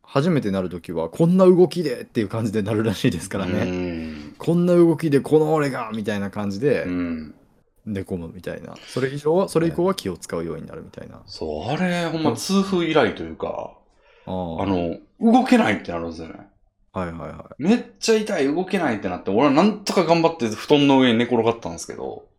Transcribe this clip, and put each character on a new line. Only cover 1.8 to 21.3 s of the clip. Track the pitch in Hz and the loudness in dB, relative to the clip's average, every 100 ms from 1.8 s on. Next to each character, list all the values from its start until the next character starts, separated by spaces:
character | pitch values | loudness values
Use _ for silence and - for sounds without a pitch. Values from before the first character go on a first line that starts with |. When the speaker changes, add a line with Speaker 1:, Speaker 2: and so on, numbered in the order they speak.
Speaker 1:
で | 151 120 | -4 -6
っ | |
て | - - | -4 -2
い | |
う | 101 | -2
感 | 113 110 | -2 -2
じ | |
で | 107 | -2
な | 101 | 0
る | 110 | 0
ら | 110 | 0
し | 95 131 | 2 0
い | |
で | 85 | 0
す | - | -6
か | 101 | -4
ら | 92 | -2
ね。 | |
Speaker 2:
う | 95 | -2
ん。 | 90 90 90 82 80 76 76 - | -2 -2 -4 -6 -10 -12 -16 -6
Speaker 1:
こ | - | 0
ん | 175 175 | 2 4
な | 175 | 6
動 | 170 151 | 6 4
き | 165 | 2
で | 139 | 2
こ | - 151 | 4 4
の | 156 | 4
俺 | 156 139 | 2 0
が | 127 113 | -4 -6
み | 110 | -6
た | 104 | -4
い | 101 | -4
な | 98 | -4
感 | 107 101 | -6 -6
じ | 98 | -2
で、 | 143 98 | 0 0
Speaker 2:
う | 78 | 0
ん。 | 87 87 80 76 - _ _ _ _ | -4 -4 -6 -10 -18 _ _ _ _
Speaker 1:
寝 | - 98 | -8 -8
込 | 92 92 | -6 -8
む | 82 | -8
み | 92 | -12
た | 87 | -10
い | 80 | -10
な。 | 82 - - | -12 -18 -8
そ | 131 | -4
れ | 131 | -4
以 | 143 | -2
上 | 151 | 0
は、 | 175 190 | 2 2
そ | 165 | 0
れ | 165 | 0
以 | |
降 | 156 | 0
は | 175 | 0
気 | 190 95 | 0 -6
を | 85 | -8
使 | - 85 | -6 -6
う | |
よ | 85 | -6
う | 78 | -8
に | 80 | -10
な | - | -16
る | |
み | 82 | -16
た | - | -18
い | - | -18
な。 | - - | -20 -20
Speaker 2:
そ | - 80 76 95 | -10 -8 -6 -4
う、 | |
あ | 156 | -2
れ、 | 180 175 165 | -2 -2 -2
ほ | 160 | -2
ん | |
ま | 151 | -2
痛 | 113 - 196 | -2 0 0
風 | 190 185 165 | 2 0 2
以 | |
来 | 156 107 - | 4 2 -2
と | |
い | 80 | -10
う | 80 | -8
か、 | - - - - _ _ _ _ - | -6 -6 -10 -16 _ _ _ _ -8
Speaker 1:
あ | |
ー。 | 92 87 82 | -6 -6 -4
Speaker 2:
あ | 98 | -2
の、 | 92 85 - _ _ | -2 -2 -6 _ _
動 | 226 247 | 4 4
け | - 240 | 6 4
な | 220 | 4
い | 202 | -2
っ | |
て | - | -4
な | 170 | -8
る | 117 | -8
ん | |
で | - | -10
す | |
よ | 80 | -14
ね。 | - - _ _ _ _ | -16 -20 _ _ _ _
Speaker 1:
は | 95 87 | -8 -8
い | |
は | |
い | 82 - | -8 -12
は | 151 - - | -14 -18 -4
い。 | |
Speaker 2:
め | 160 | 0
っ | 240 - _ | 0 -2 _
ち | - | 0
ゃ | |
痛 | 220 208 185 | 0 0 0
い、 | 139 | 0
動 | 160 | 0
け | 180 196 | -2 -2
な | 151 | 0
い | 107 | -2
っ | |
て | 92 | -4
な | 87 | -6
っ | |
て、 | - | 0
俺 | 101 143 | 2 4
は | |
な | 135 | 6
ん | 208 196 | 4 2
と | - | -2
か | 202 | 0
頑 | 160 170 | 4 4
張 | 160 | 2
っ | 160 | 0
て | 113 | -4
布 | 107 - | -4 2
団 | 147 139 | 4 6
の | 135 | 6
上 | 127 | 4
に | 113 | 2
寝 | |
転 | 120 | 2